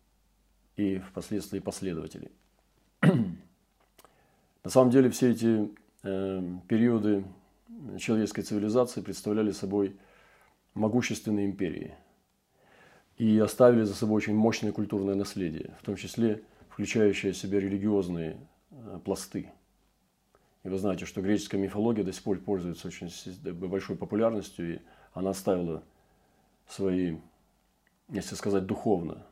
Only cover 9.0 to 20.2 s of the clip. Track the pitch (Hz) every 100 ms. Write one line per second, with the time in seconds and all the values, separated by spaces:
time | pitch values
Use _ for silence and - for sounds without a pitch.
9 | 98 90 - 107 107 92 98 101 98 -
10 | - _ _ _ _ _ _ - 107 120
11 | 120 110 - 104 101 98 90 78 - -
12 | _ _ _ _ _ _ _ _ - -
13 | _ - 113 107 107 - 123 120 107 98
14 | 110 107 104 107 110 113 107 104 104 104
15 | 98 98 101 - 90 78 - - - 95
16 | 95 - 113 107 - - - - 101 117
17 | 104 95 101 90 98 101 98 98 104 101
18 | 90 87 80 - - _ _ 139 113 92
19 | - 95 - 143 - - _ _ _ _
20 | _ _